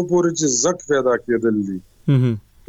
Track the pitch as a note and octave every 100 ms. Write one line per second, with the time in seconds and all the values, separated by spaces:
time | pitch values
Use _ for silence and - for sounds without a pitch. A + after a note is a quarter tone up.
0 | F3 F3 E3+ E3 D3+ B2 D#3+ F3+ - C#3+
1 | B2+ A#2 - A#2 A2+ G#2+ G2 F#2+ - _
2 | - C3+ B2 A2 - _